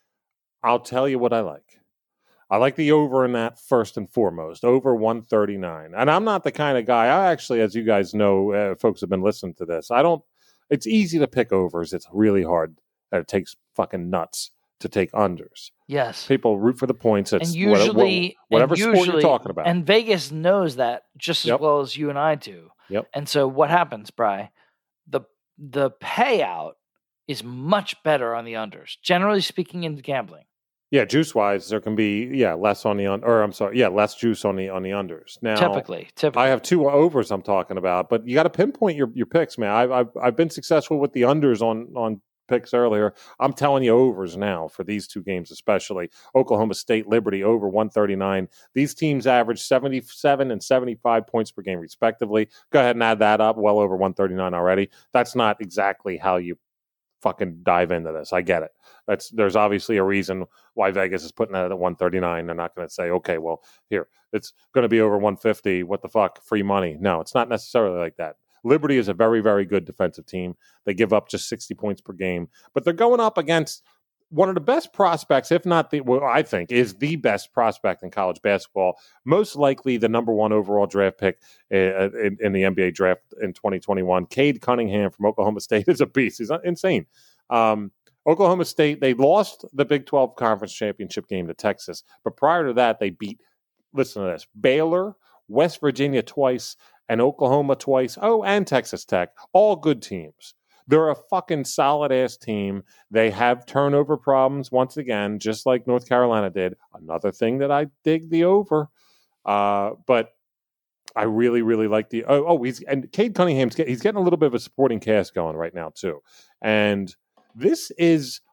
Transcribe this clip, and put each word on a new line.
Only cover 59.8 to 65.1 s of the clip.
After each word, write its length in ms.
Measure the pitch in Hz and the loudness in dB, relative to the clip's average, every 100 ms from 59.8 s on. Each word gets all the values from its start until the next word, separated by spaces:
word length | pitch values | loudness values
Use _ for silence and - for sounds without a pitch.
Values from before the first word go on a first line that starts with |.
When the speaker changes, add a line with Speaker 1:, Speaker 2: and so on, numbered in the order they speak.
| - 107 | -2 0
Speaker 1:
a 60 | |
reason 420 | 95 98 92 92 90 _ _ - | 0 0 -4 -6 -10 _ _ -2
why 160 | 98 | 0
Vegas 320 | 98 95 92 | 0 -2 -4
is 80 | 80 | -8
putting 220 | - 110 | -6 -4
that 180 | 95 90 | -2 -4
at 80 | 92 | -2
one 160 | 90 85 | -4 -2
thirty-nine. 500 | 90 92 87 85 85 | -2 0 -2 -4 -6
They're 100 | 85 | -8
not 200 | 85 - | -8 -10
gonna 140 | 85 | -14
say, 200 | - 87 | -8 -4
"Okay, 300 | 90 - 82 | -2 -2 -6
well, 240 | 82 82 _ _ - | -4 -8 _ _ -8
here, 180 | 101 - _ _ | -6 -6 _ _
it's 220 | 107 - _ _ | -8 -8 _ _
gonna 180 | 131 120 | -2 2
be 120 | 113 | 2
over 160 | 110 | 2